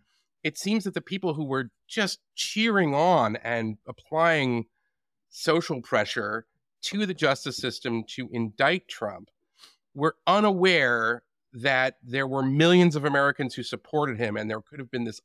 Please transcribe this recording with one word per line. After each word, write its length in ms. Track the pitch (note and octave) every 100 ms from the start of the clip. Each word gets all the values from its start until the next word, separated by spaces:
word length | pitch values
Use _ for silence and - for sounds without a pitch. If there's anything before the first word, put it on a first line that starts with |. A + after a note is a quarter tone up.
| _ _ _ _
it 120 | D#3 -
seems 260 | G3 A3
that 100 | F#3+
the 60 | F3
people 340 | - F#3+ F#3
who 100 | D#3
were 260 | C#3 C3+ B2 _ _
just 320 | - G3 - _
cheering 600 | - - G#3 A3+ G3+ D#3+
on 420 | C#3+ F3 D#3+ A2 A2+
and 420 | A2+ A#2 A2 G#2+ -
applying 800 | - _ D#3 E3+ D#3 C3 A#2 A2+ _ _ _ _ _ _
social 520 | - - D#3 - C3+
pressure 640 | - A#2+ G#2+ A#2+ G#2 A2 - _ _ _
to 240 | - G3+ G3+
the 80 |
justice 420 | E3+ D3+ C3+ C#3 -
system 480 | B2+ - B2+ A2+ A2+ -
to 120 | B2
indict 560 | A#2+ A2+ - C#3 F#3 -
Trump 400 | - G#2+ F#2 G2+ _ _ _ - _ _
were 220 | C#3 D#3 - -
unaware 960 | G3+ G#3 F#3 F#3 E3+ B2+ A#2 A2+ A#2+ - _ _
that 440 | A#2+ C#3 C3 C3 -
there 240 | B2 C3 C3+
were 160 | C3+
millions 540 | C3+ C#3+ E3 F3+ F3 D3
of 80 |
Americans 500 | C#3+ C#3 C#3+ - C3
who 80 | -
supported 540 | A#2 A#2 - D3+ D3 A2
him 180 | A2+ G#2+
and 140 | G#2+
there 100 | G#2+
could 160 | - D3
have 120 | B2
been 140 | B2+
this 160 | A#2 -